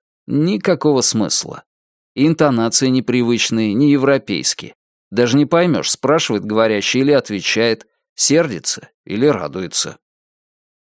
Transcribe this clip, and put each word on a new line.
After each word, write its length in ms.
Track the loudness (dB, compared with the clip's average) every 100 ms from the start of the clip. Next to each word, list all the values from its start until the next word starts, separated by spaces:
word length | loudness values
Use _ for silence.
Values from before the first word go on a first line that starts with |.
| _ _ -4
Никакого 760 | -2 0 0 0 0 2 2
смысла. 640 | 0 0 -2 -4 -6 -14 _ _ _ _ _
И 140 | 0 0
интонации 640 | 4 2 2 0 0 0
непривычные, 840 | 0 0 0 2 0 0 -2 0
не 180 | 2 2
европейские. 840 | 4 2 0 -2 -4 -4 -6 -12 -20 _ _ _
Даже 280 | 0 4 4
не 80 | 4
поймёшь, 440 | 2 2 0 -2
спрашивает 560 | -4 0 0 0 -4 -2
говорящий 560 | 0 2 0 0 0
или 100 | 2
отвечает, 760 | 2 0 -6 -2 0 0 -2 -8 _ _ -4
сердится 760 | 2 2 0 -4 -8 -8 -12 _ -10
или 200 | 0 0
радуется. 720 | 0 -6 -8 -6 -6 -6 -10 _ _ _ _ _ _ _ _ _